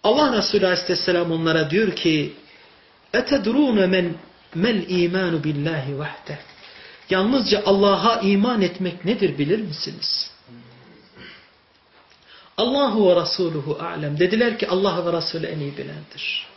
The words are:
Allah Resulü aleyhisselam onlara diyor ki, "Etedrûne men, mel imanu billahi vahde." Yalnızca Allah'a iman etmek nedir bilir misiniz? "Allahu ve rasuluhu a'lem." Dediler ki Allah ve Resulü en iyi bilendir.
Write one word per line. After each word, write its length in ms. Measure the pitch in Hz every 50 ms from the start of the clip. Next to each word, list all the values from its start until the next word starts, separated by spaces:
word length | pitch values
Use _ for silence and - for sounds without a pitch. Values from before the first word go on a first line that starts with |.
| -
Allah 320 | 208 233 285 302 269 240
Resulü 300 | 214 - - - 208 185
aleyhisselam 640 | 185 180 175 - - 180 - - - 175 170 170 165
onlara 380 | 165 160 165 165 160 165 156 143
diyor 260 | 156 202 226 190 -
ki, 360 | - - 170 156 151 143 147 - - - - - - - - - - _ _ _ _ _ _ -
"Etedrûne 720 | 233 247 - 285 269 196 214 240 277 302 262 226 208 190
men, 280 | 180 185 185 175 170 165 - - - - _ - _ -
mel 300 | 165 185 247 240 196 170 -
imanu 560 | 185 180 175 170 175 190 190 175 165 156 143
billahi 540 | 151 151 143 143 160 165 156 131 139 143 135
vahde." 400 | 151 147 - - - - 147 147 - - - - - - - - - - - - - -
Yalnızca 520 | 185 185 190 220 262 269 220 180 208 202 -
Allah'a 540 | 196 196 196 202 202 196 180 170 233 226 -
iman 420 | 196 196 202 196 202 247 247 214
etmek 420 | 190 170 - - 185 180 - - -
nedir 340 | 160 - - 202 165 139 139
bilir 200 | 147 143 190 220
misiniz? 720 | 220 180 151 - - - - - - - - - - - - _ _ - 120 120 120 123 - - - - - - - _ _ - - - - - - _ _ _ _ _ _ _ _ _ _ _ _ _ _ _ _ _ - - - - _
"Allahu 540 | - 220 247 262 285 285 262 202 220 208 180
ve 60 | 180
rasuluhu 640 | 175 165 - - - 185 165 160 151 135 151 147 -
a'lem." 380 | 160 170 170 160 151 147 147 147
Dediler 400 | 175 180 208 220 240 233 220 -
ki 100 | 220 -
Allah 380 | 180 190 196 196 170 175 170
ve 100 | 170 170
Resulü 300 | 165 160 - - 165 160
en 140 | - 156 156
iyi 160 | 143 143 143
bilendir. 680 | - - 139 151 151 151 - - - - - - - - - -